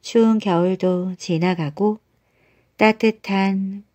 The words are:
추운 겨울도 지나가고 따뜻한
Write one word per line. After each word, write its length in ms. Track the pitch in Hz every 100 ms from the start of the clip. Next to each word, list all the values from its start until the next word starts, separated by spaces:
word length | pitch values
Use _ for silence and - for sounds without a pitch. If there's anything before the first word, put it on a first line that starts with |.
추운 380 | - 233 226 220
겨울도 760 | 208 170 180 185 185 180 185 180
지나가고 840 | - 165 180 175 147 151 208 214 _ _ _ _ _ _ _ -
따뜻한 1080 | 214 220 220 220 - 196 196 196 190 202 -